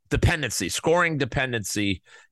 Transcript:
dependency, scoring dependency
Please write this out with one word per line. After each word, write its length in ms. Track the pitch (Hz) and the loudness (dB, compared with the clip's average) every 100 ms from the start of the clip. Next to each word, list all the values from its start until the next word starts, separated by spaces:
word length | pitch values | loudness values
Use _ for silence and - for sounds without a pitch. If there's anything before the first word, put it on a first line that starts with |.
| _ | _
dependency, 580 | 139 - 170 135 - 87 | 0 2 2 -2 -4 -4
scoring 500 | - - 175 170 151 | -2 2 4 2 0
dependency 840 | 127 - 131 120 101 - 101 92 _ - - | -2 -2 -2 -2 -4 -2 0 -2 _ -20 -20